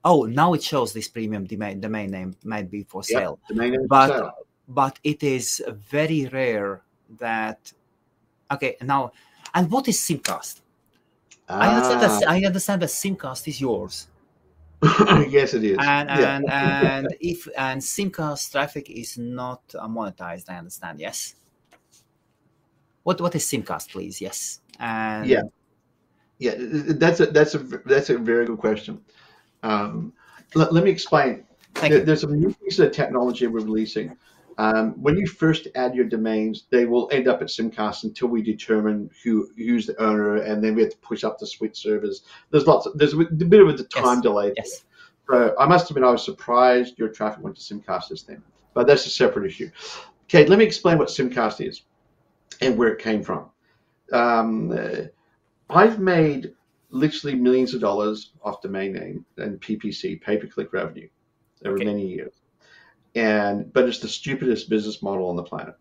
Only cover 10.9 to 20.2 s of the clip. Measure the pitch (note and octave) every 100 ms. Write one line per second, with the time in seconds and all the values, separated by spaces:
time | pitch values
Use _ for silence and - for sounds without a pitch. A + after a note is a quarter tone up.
10.9 | _ _ _ _ _ - F#2+ - A#2 B2+
11.9 | A#2+ G3+ G#2+ D3+ F3+ G3 F#3 - G3 E3+
12.9 | - G3+ F#3+ C3+ B2+ - C3 C3+ G2 G2
13.9 | - - _ _ _ _ _ - _ D#3
14.9 | - G#3+ D#3+ C#3 C#3 C3 A#2+ G#2+ F#2+ C#3+
15.9 | C#3+ D3 C3+ C3 C#3 C#3 C#3 C3+ C#3 C3+
16.9 | C3+ C3+ - E3+ E3+ - - C3 C3 -
17.9 | - G3+ F#3 D#3 C#3+ - C#3+ D3 D3+ C#3
18.9 | - A2+ A#2+ A#2+ B2 B2 B2 _ - A2
19.9 | A2+ G#2 -